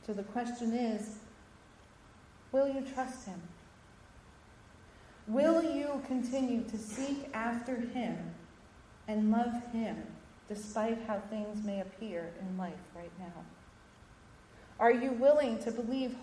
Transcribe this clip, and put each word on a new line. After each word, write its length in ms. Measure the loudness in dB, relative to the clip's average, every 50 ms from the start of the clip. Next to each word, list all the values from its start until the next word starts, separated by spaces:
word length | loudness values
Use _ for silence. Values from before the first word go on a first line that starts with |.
| -4
So 80 | -4 -4
the 100 | -4 -4
question 500 | -4 -4 -4 -2 -2 -4 0 0 0 2
is, 440 | 2 2 2 0 -2 -4 -6 -10 -14 -16 -18 -20 -20 -20 -20 -20 -20 -20 -20 -20 -20 -20 -20 -20 -20 -20 -20 -20 -20 -20 -20 -20 -20 -12 2
will 160 | 4 4 4
you 140 | 4 2 -2 -4 -4 -4
trust 320 | -4 -4 -4 -6 -10 -10
him? 160 | -10 -10 -10 -12 -14 -16 -18 -20 -20 -20 -20 -20 -20 -20 -20 -20 -20 -20 -20 -20 -20 -20 -20 -20 -20 -20 -20 -20 -20 -20 -20 -20 -20 -20 -20 -20 -20 -20 -14 -6
Will 360 | 0 2 4 6 8 6 6 6
you 400 | 4 0 0 0 0 -2 -4 -2
continue 580 | -2 -2 0 0 0 0 0 2 2 2 0 0
to 120 | -2 -6
seek 520 | -8 -6 -6 -6 -4 -2 -2 -2 -4 -4 -6 -4
after 420 | -2 -2 -2 -2 -2 -4 -4 -4
him 400 | -4 -4 -4 -2 -2 -2 -2 -4 -4 -6 -8 -10 -12 -16 -20 -20 -20 -20 -20 -20 -20 -20 -20 -20 -14 -8
and 240 | -2 0 4 4 6
love 400 | 6 6 4 2 0 -4 -4 -4
him 260 | -4 -2 -2 -2 -4 -6 -8 -10 -12 -16 -18 -20 -20 -20 -10
despite 520 | -10 -8 -8 -8 -4 -2 0 2 2 0 -2 -2
how 120 | -2 -2 -2 -2 -4
things 340 | -6 -4 -4 -4 -4 -4 -2
may 160 | -2 -2 -2
appear 500 | -4 -6 -8 -10 -8 -6 -6 -6 -6 -6 -8 -8
in 180 | -6 -6 -4
life 160 | -4 -4 -4 -6 -10 -14 -16 -14
right 160 | -14 -14 -14 -12
now? 260 | -12 -12 -12 -12 -14 -16 -16 -18 -20 -20 -20 -20 -20 -20 -20 -20 -20 -20 -20 -20 -20 -20 -20 -20 -20 -20 -20 -20 -20 -20 -16 0 6
Are 120 | 8 8
you 200 | 8 6 4 0
willing 460 | 2 6 8 8 8 8 6 4 0 0
to 120 | -2 -4
believe 440 | -2 -2 -2 -2 0 0 0 -2 -4 -6